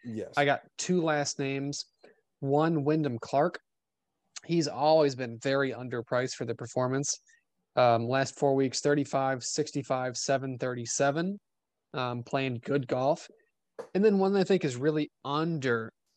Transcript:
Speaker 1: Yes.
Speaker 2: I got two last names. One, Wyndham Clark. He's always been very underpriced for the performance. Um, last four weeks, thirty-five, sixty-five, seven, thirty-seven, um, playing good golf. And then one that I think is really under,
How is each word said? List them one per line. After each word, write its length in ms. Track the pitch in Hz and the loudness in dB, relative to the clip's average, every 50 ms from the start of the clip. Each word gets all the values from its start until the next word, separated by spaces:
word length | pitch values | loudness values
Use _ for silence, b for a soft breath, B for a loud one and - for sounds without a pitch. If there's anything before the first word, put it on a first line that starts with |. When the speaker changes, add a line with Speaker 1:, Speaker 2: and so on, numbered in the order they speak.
| - | -12
Speaker 1:
Yes. 280 | 120 113 110 98 - - 143 | -10 -8 -8 -8 -4 -2 2
Speaker 2:
I 80 | 143 | 2
got 160 | 143 139 - - - _ - | 2 2 0 -2 -8 _ -8
two 240 | - - 180 180 | -2 0 0 2
last 380 | 160 160 151 147 143 - - - | 2 2 0 0 0 -2 -4 -4
names. 460 | 139 139 135 139 139 143 143 - - - _ b b b b b b _ _ _ | -4 -4 -4 -4 -4 -4 -6 -8 -10 -14 _ b b b b b b _ _ _
One, 420 | 139 139 139 147 156 165 170 151 139 | -2 0 2 4 4 4 2 2 2
Wyndham 340 | 143 156 160 151 139 120 113 | 2 2 2 0 -2 -2 -4
Clark. 400 | - - - 135 156 180 - - _ _ _ _ _ _ _ _ _ _ _ _ _ _ - - - | -6 -2 0 2 2 2 0 -6 _ _ _ _ _ _ _ _ _ _ _ _ _ _ -20 -16 -6
He's 220 | - 165 170 151 143 | -2 0 0 2 0
always 480 | - 117 143 151 160 160 151 143 131 | 0 0 4 6 6 6 6 4 2
been 240 | 120 131 117 117 113 | 0 -4 -6 -6 -6
very 300 | - 139 135 139 139 131 | -2 0 0 2 0 0
underpriced 640 | 117 113 127 123 123 120 113 - - 123 127 127 - | -2 -6 -8 -6 -6 -6 -4 -2 0 0 0 -2 -4
for 100 | - 135 | -6 -6
the 80 | 120 113 | -6 -6
performance. 680 | - 127 117 - 107 107 127 131 135 143 - - - b b b b b _ _ _ _ _ - | -6 -8 -6 -2 0 0 0 0 0 -2 -2 -4 -6 b b b b b _ _ _ _ _ 2
Um, 320 | 123 127 120 117 113 117 117 | 4 4 6 6 4 2 0
last 300 | 131 135 135 127 - - | 0 0 0 -2 -2 0
four 180 | 151 139 135 | 0 2 2
weeks, 260 | 135 135 131 127 - | 2 2 0 0 0
thirty-five, 640 | - 147 143 147 139 - - 139 135 135 135 127 120 | 0 2 2 2 0 0 -2 -2 0 0 -2 -4 -6
sixty-five, 720 | - - - 147 - - 143 135 - 135 127 127 127 120 - | -4 -4 -4 -4 -4 -4 -6 -4 -2 -2 -2 -2 -4 -6 -4
seven, 400 | - - 139 135 131 135 131 120 | -2 0 0 0 -2 -4 -6 -4
thirty-seven, 840 | 131 127 127 123 117 117 - - 139 139 139 160 170 185 202 202 - _ _ _ _ _ _ _ _ _ - | -4 -4 -4 -4 -6 -6 -2 0 0 2 2 0 -2 -4 -4 -8 -12 _ _ _ _ _ _ _ _ _ -8
um, 300 | 135 127 123 123 123 120 | -6 -4 -4 -4 -6 -6
playing 360 | - - 139 135 131 127 117 - | -4 -2 -2 -2 -2 -4 -6 -4
good 220 | - 139 143 131 - | -2 -2 -2 -2 -2
golf. 400 | 135 127 127 139 165 - - - - _ _ _ _ _ _ _ _ - - - - | -2 0 2 0 0 0 -4 -12 -20 _ _ _ _ _ _ _ _ -18 -12 -6 0
And 100 | 185 202 | 2 4
then 140 | 220 202 196 | 4 4 4
one 160 | 190 196 202 | 4 2 2
that 60 | 196 | 2
I 40 | 185 | 2
think 220 | - 196 175 - | 4 2 2 2
is 100 | 147 123 | 0 -2
really 360 | 120 135 156 151 156 151 - _ _ - | 0 0 0 0 0 -2 -4 _ _ -6
under, 720 | 131 143 151 160 170 165 156 131 131 120 113 113 113 - _ _ _ _ | -4 -2 -2 0 0 -2 -2 0 0 0 0 -2 -6 -12 _ _ _ _